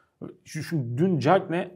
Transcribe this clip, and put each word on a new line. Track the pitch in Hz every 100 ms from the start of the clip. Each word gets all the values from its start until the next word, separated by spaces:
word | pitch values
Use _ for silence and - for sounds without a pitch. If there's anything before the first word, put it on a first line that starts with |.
| _ _ - -
şu, | - 156
şu, | - 165 120 120
dün | 180 170
Cagney | 123 190 190 165 101